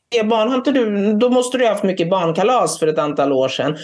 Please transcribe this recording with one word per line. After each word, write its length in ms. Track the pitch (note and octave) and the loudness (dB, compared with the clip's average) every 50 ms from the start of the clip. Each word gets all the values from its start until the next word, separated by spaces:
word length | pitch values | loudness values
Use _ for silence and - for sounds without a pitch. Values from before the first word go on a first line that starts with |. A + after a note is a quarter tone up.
| _ - - A3+ A3 | _ -4 -2 -2 0
barn, 260 | G#3+ A#3 A3 G#3+ A#3+ | 0 0 0 0 0
har 60 | C4 | 0
inte 160 | B3+ B3 D4+ | -2 0 0
du, 420 | C4 C4+ A#3 G#3+ G3+ G3+ G3 G#3+ G#3+ | 0 0 0 0 0 0 0 0 2
då 160 | G#3 B3 B3 | 2 2 2
måste 280 | B3 B3+ B3 B3 - B3+ | 2 2 0 0 0 0
du 60 | B3+ | 0
ha 60 | A3+ | 0
haft 120 | G3+ G3+ - | 0 0 0
mycket 260 | F#3+ F#3 F#3 E3 E3+ | -2 0 -2 -2 0
barnkalas 680 | F#3+ F#3 E3+ E3 D#3+ F#3 F#3+ A#3+ B3+ A#3 F#3 D#3+ - - | 0 0 0 0 0 0 0 2 2 2 0 0 -2 -2
för 80 | D#3+ D#3 | -2 0
ett 120 | D3+ D#3 | 0 0
antal 340 | D3+ D3 C#3+ D3+ C#3 C#3 C#3 | -2 -2 -2 0 0 0 2
år 140 | B2+ C3+ C3 | 0 0 0
sedan. 300 | - - B2+ D3 D#3 - | -2 -2 -4 -4 -4 -6